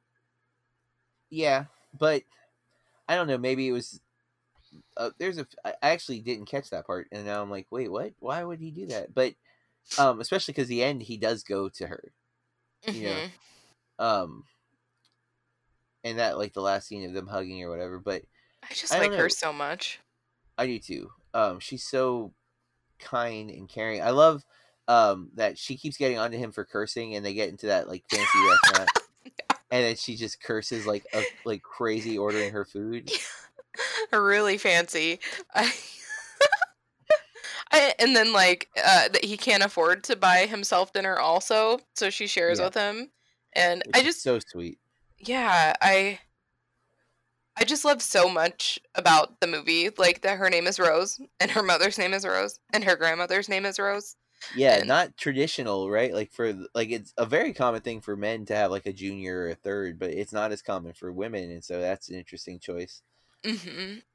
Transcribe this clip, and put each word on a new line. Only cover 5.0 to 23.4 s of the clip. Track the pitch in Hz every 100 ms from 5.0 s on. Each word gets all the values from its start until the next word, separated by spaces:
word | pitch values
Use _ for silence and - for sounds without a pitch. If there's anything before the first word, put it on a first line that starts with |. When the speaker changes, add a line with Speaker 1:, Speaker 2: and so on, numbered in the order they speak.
| 117 -
Speaker 1:
there's | 180 165
a, | 135 -
I, | - -
I | 147
actually | 170 - 117
didn't | 113 113 104
catch | 139 -
that | 90 -
part, | 92 -
and | 104 104
now | 104
I'm | 101
like, | 98 95
"Wait, | 123 117
what? | 101 202 -
Why | 123 156
would | 175 165
he | 160
do | 156 190
that?" | 110 -
But, | 131 127 - _ _ _ _ - -
um, | 135 113
especially | 113 190 -
'cause | 147 123
the | 120
end, | 131 139
he | 110 110
does | 110 113
go | - 98 98
to | - 87
her. | - - _ _ _ _ _ _ _ 220
You | 220 208
know? | 160
Speaker 2:
Mm-hmm. | 180 180 _ _ _ _ _ -
Speaker 1:
Um, | 113 101 87 57 - _ _ _ _ _ _ _ _ _ _ _ _ _ _ _
and | 117 113
that, | 113 78
like, | 104
the | 98
last | 98 98 -
scene | 104
of | 90
them | 92 95
hugging | 101 92 92
or | 87
whatever, | 85 90 92
but | 101 92 - _ _ _
Speaker 2:
I | -
just | - - 175
Speaker 1:
I |
don't | 208
Speaker 2:
like |
her | 202 175
Speaker 1:
know. |
Speaker 2:
so | - 160
much. | 147 143 175 - - _ _ _ _ _ -
Speaker 1:
I | 127
do | 117
too. | - 73 87 - _
Um, | 113 104 90
she's | - 127
so | - 135 131 123 104 - _ _ _ _ _ _
kind | - 123 120 110